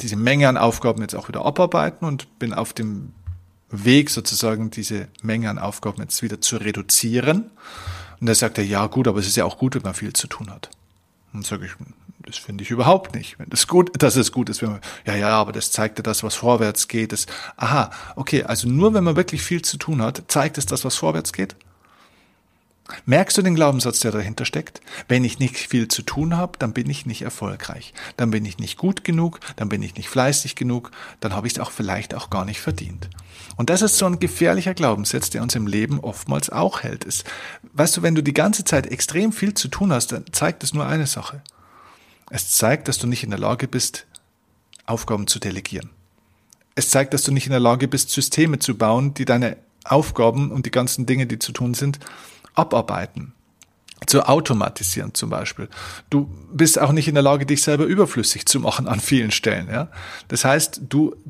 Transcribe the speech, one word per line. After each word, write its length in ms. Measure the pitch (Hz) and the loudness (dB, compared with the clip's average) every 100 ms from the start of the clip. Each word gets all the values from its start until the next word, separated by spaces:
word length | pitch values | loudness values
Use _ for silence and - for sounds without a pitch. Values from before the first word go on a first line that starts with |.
diese 160 | 110 104 | -4 0
Menge 320 | 120 143 139 | 2 6 6
an 80 | 127 | 6
Aufgaben 460 | 117 - 120 110 | 2 4 0 0
jetzt 120 | 104 | -4
auch 140 | 92 - | -8 -8
wieder 160 | - | -2
abarbeiten 600 | - 143 180 165 156 - 165 | -2 2 2 4 0 -2 -4
und 320 | 135 - - | -6 -8 -8
bin 140 | 117 | -6
auf 200 | 107 113 | -4 -6
dem 400 | - 107 101 - - - - - _ - | -6 -6 -6 -10 -14 -14 -14 -18 _ -12
Weg 400 | 101 110 139 143 | 0 6 6 6
sozusagen, 600 | 117 - 107 113 110 110 | -2 -2 -2 0 0 -4
diese 380 | 113 101 104 - - | -6 -6 -6 -8 -10
Menge 280 | 110 110 110 | -4 -2 -2
an 80 | 101 | -4
Aufgaben 440 | 101 - 107 - | -6 -6 -6 -6
jetzt 200 | - - | -6 -4
wieder 180 | 113 104 | -4 -2
zu 160 | - 117 | -2 -2
reduzieren. 960 | 104 101 - - 113 120 131 185 226 _ - - - - - - | -4 -4 0 0 2 2 2 2 0 _ -20 -14 -12 -12 -16 -4
Und 80 | 117 | 2
da 60 | |
sagt 240 | 107 110 - | 2 2 0
er, 60 | |
„Ja 220 | 98 101 107 | 0 0 0
gut, 220 | 131 120 | 2 2
aber 100 | 101 | 2
es 80 | 95 | 0
ist 100 | 107 | 0
ja 80 | |
auch 140 | 87 - | 0 0
gut, 160 | 131 | -2
wenn 80 | 120 | -2
man 120 | 95 | -6
viel 180 | - 107 | -6 -4
zu 140 | - - | -4 -4
tun 240 | - 107 | -10 -12
hat.“ 200 | 76 - - _ _ _ _ _ | -16 -20 -20 _ _ _ _ _
Und 120 | 104 | -10
sag 180 | - 101 | -6 -6
ich, 100 | 90 - - - - - - | -8 -14 -18 -20 -20 -20 -16
das 120 | - | -14
finde 260 | - 98 | -12 -10
ich 60 | 98 | -4
überhaupt 440 | 120 120 190 - | 2 6 4 2
nicht. 240 | - - - | -10 -10 -14
Wenn 120 | - | -6
das 160 | - - | -2 4
gut, 360 | 180 180 - | 6 6 4
dass 140 | 135 131 | 4 4
es 160 | 113 | 2
gut 160 | 127 120 | 0 -2
ist, 140 | 107 | -2
wenn 80 | 110 | -4
man, 100 | 101 - - | -6 -12 -12
ja, 100 | - | -4
ja, 140 | 101 104 | 0 2
aber 220 | 110 104 | 4 2
das 180 | 107 - | -2 -4
zeigt 280 | - 110 - | -2 -2 -2
ja 40 | |
das, 200 | 110 107 | -4 -4
was 120 | 107 | -4
vorwärts 540 | - 120 117 107 104 - | 0 2 4 2 0 -2
geht, 240 | 117 110 | -2 -2
das, 140 | 104 - - - - | -4 -6 -10 -14 -4
aha, 340 | 117 143 - - - - | 0 2 0 -4 -14 -10
okay, 280 | - 143 | 0 0
also 240 | - 113 120 | 0 -2 0
nur 260 | 135 214 | 4 4
wenn 100 | 214 | 4
man 120 | 170 156 | 4 2
wirklich 260 | 180 147 | 0 -4
viel 200 | - 175 | -4 -4
zu 140 | - 143 | -4 -4
tun 240 | - 143 | -2 -2
hat, 240 | 110 139 - | -2 -4 -2
zeigt 280 | 151 151 151 | 0 0 -2
es 80 | - | -4
das, 180 | 131 | -4
was 120 | 131 - | -4 -2
vorwärts 360 | 160 160 - | -2 -2 -4
geht? 220 | - 98 - - _ _ _ _ _ _ _ _ _ _ _ - - - | -6 -8 -8 -20 _ _ _ _ _ _ _ _ _ _ _ -20 -8 4
Merkst 320 | 147 190 - | 4 6 2
du 40 | |
den 120 | 185 | 4
Glaubenssatz, 460 | 160 147 131 120 - | 4 4 4 0 0
der 120 | 117 | 0
dahinter 320 | 104 101 113 | -2 -4 -4
steckt? 380 | 120 - - - - - - | -4 -4 -8 -16 -18 -12 2
Wenn 160 | 127 | 2
ich 140 | 120 - | 2 0
nicht 180 | 127 - | -2 -2
viel 320 | - 123 113 | -2 0 0
zu 140 | - | -2
tun 340 | - 143 160 170 | -4 -2 0 0
habe, 220 | 180 - | -2 -4
dann 160 | 123 | -4
bin 160 | 123 139 | -2 -4
ich 160 | 139 127 | -4 -6
nicht 160 | 110 | -8
erfolgreich. 720 | - - 98 98 - - - - - - | -8 -6 -8 -8 -10 -12 -14 -16 -14 -2
Dann 120 | 117 | 0
bin 140 | 110 | 0
ich 140 | 104 92 | -4 -8
nicht 180 | 113 - | -8 -2
gut 280 | 185 185 | -2 0
genug, 360 | - 165 170 - - - | 0 2 0 -2 -14 -6
dann 140 | 104 | -4
bin 120 | 104 | -4
ich 120 | 101 | -4
nicht 160 | - - | -10 -2
fleißig 440 | 131 127 143 135 | 2 4 2 -2
genug, 360 | - 127 120 117 - - - | -4 -2 -2 -6 -18 -18 -8
dann 140 | 110 | -6
habe 120 | 98 117 | -4 -4
ich 80 | |
es 40 | - | -4
auch 120 | - | -6
vielleicht 440 | - 101 95 - | -6 -4 -4 -4
auch 140 | - - | -10 -4
gar 160 | 98 | -4
nicht 160 | 95 104 | -4 -6
verdient. 480 | - 90 87 - - - - - - - | -6 -6 -8 -12 -14 -16 -20 -20 -14 -4
Und 140 | 123 | 2
das 100 | 185 | 4
ist 160 | 214 - | 4 4
so 80 | |
ein 160 | 190 175 | 2 2
gefährlicher 540 | 180 - 170 185 180 | -2 2 4 4 2
Glaubenssatz, 560 | 180 139 104 104 127 - | 2 2 2 0 -2 -2
der 120 | 117 | -2
uns 120 | 120 | -2
im 120 | 120 104 | 0 0
Leben 320 | 104 120 143 | 0 0 -2
oftmals 500 | - - - 139 - | -4 -8 -2 -2 -2
auch 320 | 120 185 - | 0 0 0
hält. 220 | - - | -8 -8
Ist, 200 | - - - - - - - | -6 -6 -6 -14 -14 -16 -10
weißt 240 | - 165 170 | 2 2 4
du, 60 | |
wenn 120 | 170 | 2
du 80 | 160 | 2
die 120 | 143 | 2
ganze 300 | 143 190 214 | 2 2 2
Zeit 220 | - 147 - | 2 0 0
extrem 460 | 131 - 170 220 | -4 -2 0 0
viel 220 | - 202 | 0 -2
zu 140 | 208 135 | 0 -4
tun 220 | - 196 | 0 2
hast, 220 | 123 - | 2 0
dann 120 | 120 - | -6 -6
zeigt 300 | - 156 165 | -2 -2 -2
es 120 | 139 | -4
nur 120 | 147 135 | -4 -2
eine 200 | 160 143 | -2 -2
Sache. 360 | 117 - 143 - _ _ - - - _ _ - | -4 -8 -14 -18 _ _ -20 -20 -20 _ _ -10
Es 220 | 127 - | -8 0
zeigt, 360 | - 110 120 - | 2 4 2 0
dass 100 | - | -2
du 80 | 120 | -2
nicht 180 | 123 | -2
in 60 | 101 | -4
der 80 | 98 | -2
Lage 300 | 101 - 135 | -2 -2 -2
bist, 380 | 127 - - - - _ _ _ _ _ - - | -2 -4 -6 -16 -20 _ _ _ _ _ -18 -6
Aufgaben 400 | 117 - 104 98 | -6 -2 -4 -2
zu 120 | 107 | -2
delegieren. 520 | 104 92 - 95 - _ _ _ _ _ _ _ _ | -4 -6 -8 -10 -12 _ _ _ _ _ _ _ _
Es 160 | - - | -2 2
zeigt, 240 | 135 135 | 4 4
dass 80 | 147 | 0
du 100 | - | 2
nicht 140 | 135 131 | 0 2
in 60 | |
der 80 | 131 | 4
Lage 280 | 120 127 139 | 6 4 2
bist, 220 | 135 - | 0 0
Systeme 480 | - - - 165 127 | 0 0 4 4 2
zu 180 | - 110 | -2 2
bauen, 380 | 110 120 143 | 2 4 2
die 100 | 143 | -2
deine 320 | 127 123 117 - _ _ | 2 2 2 -4 _ _
Aufgaben 640 | - 139 156 - 117 127 139 | 2 2 2 4 4 4 0
und 160 | 127 120 | -2 0
die 40 | |
ganzen 360 | 127 123 - 123 | 0 0 -2 0
Dinge, 200 | 131 123 | 0 0
die 120 | 117 | -4
zu 140 | - | -6
tun 220 | - 123 | -4 -2
sind, 260 | 120 139 143 - - - - - | 0 -2 -4 -10 -20 -20 -20 -4
abarbeiten. 800 | - 165 113 - 92 95 - - - _ _ - _ - - - | 0 2 2 0 -4 -6 -10 -14 -18 _ _ -20 _ -20 -12 2
Zu 220 | 139 - | 4 6
automatisieren 840 | 151 160 110 98 - 101 110 104 | 4 4 0 0 -2 -6 -4 -6
zum 160 | - 110 | -6 -4
Beispiel. 380 | - 107 - - - - - - | -4 -6 -10 -14 -12 -14 -14 0
Du 180 | 143 143 - - | 0 0 -8 -8
bist 260 | 147 160 - | 4 4 6
auch 140 | 139 | 4
nicht 160 | 156 151 | 4 4
in 60 | |
der 80 | 147 | 4
Lage, 240 | 139 143 139 | 6 4 2
dich 160 | 143 | 0
selber 220 | - 147 | 2 2
überflüssig 600 | 156 190 170 123 104 - | 4 4 4 2 -2 0
zu 160 | - 135 | 0 2
machen 260 | 110 - 131 | 2 0 0
an 140 | 107 | -2
vielen 300 | - 135 110 | 2 2 4
Stellen, 380 | - 110 98 95 | 0 0 0 -2
ja. 180 | 113 165 - - - - | -4 -6 -10 -16 -16 -6
Das 160 | 120 | 0
heißt, 380 | 131 147 139 - 123 | 4 4 2 -4 -2
du 240 | 143 156 - | 2 2 -2